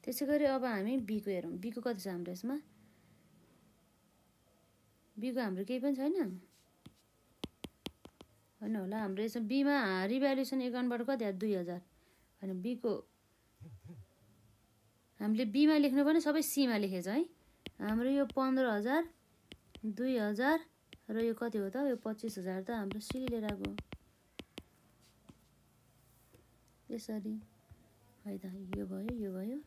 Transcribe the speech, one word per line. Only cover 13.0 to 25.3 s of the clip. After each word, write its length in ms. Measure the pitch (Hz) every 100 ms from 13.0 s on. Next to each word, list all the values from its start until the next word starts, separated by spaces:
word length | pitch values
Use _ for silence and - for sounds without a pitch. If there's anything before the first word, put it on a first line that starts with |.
| - _ _ _ _ _ 165 104 - 156 95 _ _ _ _ _ _ _ _ _ _ _
हामीले 260 | 208 220 240
बीमा 320 | 226 302 302
लेख्नु 280 | 285 262 285
पनि 160 | 320
सबै 200 | 294 302
सीमा 360 | 302 - 262 220
लेखेछ 300 | 196 185 175
है। 140 | 240 339 - _ _ - -
हाम्रो 300 | 208 220 247
यो 160 | 277 277
पन्ध्र 400 | - 262 262 254
हजार, 440 | 208 214 294 339 - _ _ _ - _ - 220
दुई 320 | 202 254 254
हजार 420 | 208 214 262 320 330 _ _ - -
र 80 | 214
यो 140 | 233
कति 240 | 220 240 220
हो 120 | 196
त? 60 | 240
यो 200 | 285 240
पच्चिस 420 | 220 214 226 196
हजार 260 | 185 185
त 80 | 190
हाम्रो 280 | 233 196 208
सीले 280 | 208 254 262
लिएर 160 | 233
आएको। 320 | 214 202 196 208 - - - _ _ _ - - - _ _ _ - _ -